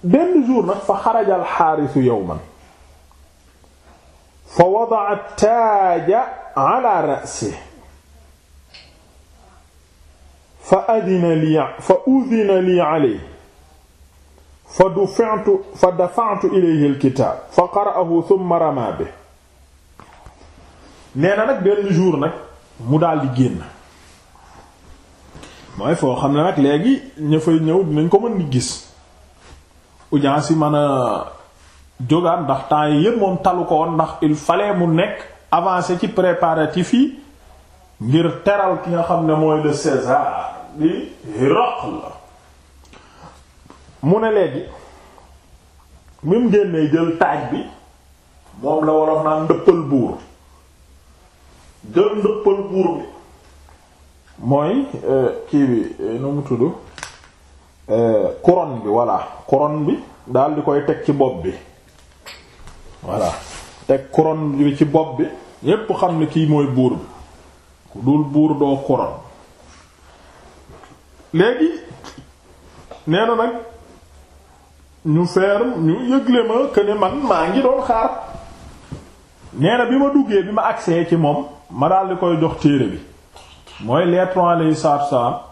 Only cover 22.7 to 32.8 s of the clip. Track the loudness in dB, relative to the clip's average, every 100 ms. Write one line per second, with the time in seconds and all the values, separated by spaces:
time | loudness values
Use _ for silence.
22.7 | -14 0 2 2 0 -2 0 0 0 -12
23.7 | -20 -20 -20 -20 -20 _ -20 -20 -20 -20
24.7 | _ -20 -20 -20 -20 -20 -20 -20 -20 -20
25.7 | -8 -4 -2 0 0 0 2 0 2 2
26.7 | 2 2 0 -2 -8 0 0 2 2 2
27.7 | 0 0 0 2 2 2 -4 -2 -2 -2
28.7 | -10 -16 -20 _ _ -20 _ -20 -20 _
29.7 | _ _ _ -4 0 2 0 0 0 2
30.7 | 2 2 0 -2 -4 -8 -14 -20 _ -20
31.7 | -20 -20 _ 0 2 2 0 -2 -4 0
32.7 | 0